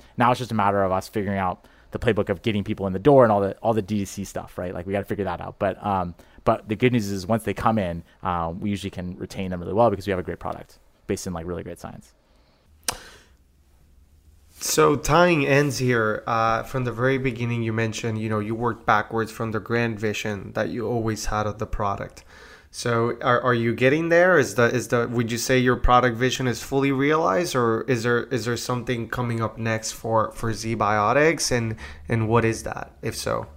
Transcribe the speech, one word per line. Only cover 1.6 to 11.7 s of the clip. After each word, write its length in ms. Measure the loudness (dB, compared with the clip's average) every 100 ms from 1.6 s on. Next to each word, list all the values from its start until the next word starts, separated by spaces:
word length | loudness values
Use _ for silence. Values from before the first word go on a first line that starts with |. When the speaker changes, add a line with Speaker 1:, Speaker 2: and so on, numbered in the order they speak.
| -12 _ -12
Speaker 1:
the 60 | -2
playbook 280 | 0 2 0
of 140 | -2
getting 220 | -2 -2
people 240 | -2 -4 -2
in 40 |
the 60 | 2
door 240 | 6 8
and 80 | 8
all 100 | 6
the, 160 | 2 0
all 140 | 0
the 80 | 0
D 200 | 0 -2
two 60 | -4
C 180 | -6
stuff, 340 | -10 -10 -10 -8
right? 160 | -8
Like, 100 | -8
we 80 | -4
gotta 120 | -4
figure 220 | -2 -4 -4
that 140 | -6
out. 200 | -10 -2
But, 240 | -2 -2 -2
um, 300 | -2 -2 -8 -20 -2
but 260 | 0 0 -2
the 60 |
good 180 | 0 2
news 160 | 2 -2
is 160 | -6
once 200 | -2 -2
they 100 | -2
come 240 | 0 2 2
in, 240 | 0 -4 -10 _
uh, 280 | -2 -2 -2 -4
we 100 | -4
usually 220 | -4 -4
can 260 | -8 -10 -10
retain 360 | -10 -8 -6
them 80 | -6
really 120 | -2
well 180 | 2 4
because 140 | 2
we 60 | -2
have 80 | -4
a 60 |
great 160 | -4 -8
product 400 | -8 -10 -12 -20 _ _ -6
based 220 | -6 -4
in, 40 |
like, 140 | -8 -8
really 160 | -8
great 160 | -10